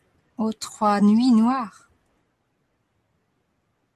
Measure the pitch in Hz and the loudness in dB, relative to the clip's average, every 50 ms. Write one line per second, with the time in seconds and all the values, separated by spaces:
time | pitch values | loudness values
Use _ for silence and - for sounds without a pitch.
0 | _ _ _ _ _ _ _ - 220 220 220 - - - - - 220 208 208 202 | _ _ _ _ _ _ _ -8 -8 -8 -8 -10 -14 -18 -8 -4 -2 -2 0 2
1 | 202 208 208 220 240 262 240 220 220 233 262 269 240 196 - - _ _ _ _ | 2 2 2 2 2 2 2 2 2 0 -2 -4 -8 -10 -16 -20 _ _ _ _
2 | _ _ _ _ _ _ _ _ _ _ _ _ _ _ _ _ _ _ _ _ | _ _ _ _ _ _ _ _ _ _ _ _ _ _ _ _ _ _ _ _
3 | _ _ _ _ _ _ _ _ _ _ _ _ _ _ _ _ _ _ _ | _ _ _ _ _ _ _ _ _ _ _ _ _ _ _ _ _ _ _